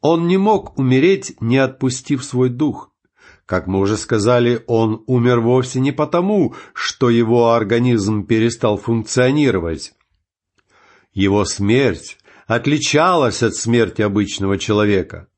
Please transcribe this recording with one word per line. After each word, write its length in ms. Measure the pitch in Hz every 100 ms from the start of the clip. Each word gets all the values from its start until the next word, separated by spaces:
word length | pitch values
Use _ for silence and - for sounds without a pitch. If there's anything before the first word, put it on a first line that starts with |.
Он 260 | 147 165 170
не 100 | 190
мог 400 | 202 208 - -
умереть, 580 | 131 131 160 196 - -
не 180 | 113 131
отпустив 640 | 131 131 131 127 - 143
свой 240 | 127 123 127
дух. 420 | 123 151 - - _ _ _ _ _ _
Как 200 | 92 90
мы 140 | 95
уже 160 | 98 104
сказали, 640 | - 113 104 123 120 120 -
он 340 | 113 110 110 -
умер 340 | 127 120 120
вовсе 400 | 113 127 127 127
не 120 | 131
потому, 640 | 139 151 170 185 208 143 - -
что 380 | - - - 127
его 420 | 117 113 120 117
организм 720 | 117 107 117 123 117 98 107
перестал 520 | 92 110 117 117 117 104
функционировать. 1160 | - 117 107 - 127 147 143 98 85 78 - _ _ _ _ _ _ _ _ _ _ _ _
Его 320 | - 98 101
смерть 720 | 98 - 101 120 135 82 - - _ - _
отличалась 960 | 117 131 147 - 147 170 180 127 98
от 120 | 117
смерти 480 | - 113 117 107 -
обычного 560 | 107 101 101 - 98 98
человека. 720 | - 104 104 98 87 85 85